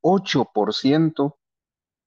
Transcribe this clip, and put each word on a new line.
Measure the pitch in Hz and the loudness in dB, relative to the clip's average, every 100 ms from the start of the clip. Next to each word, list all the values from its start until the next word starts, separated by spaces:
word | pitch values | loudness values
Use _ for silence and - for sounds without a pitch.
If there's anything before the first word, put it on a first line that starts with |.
ocho | 160 196 190 139 113 | 0 0 0 -2 -2
por | 107 101 | -2 -2
ciento | - 135 156 160 151 143 - _ _ _ _ _ _ | 0 0 2 0 0 -4 -6 _ _ _ _ _ _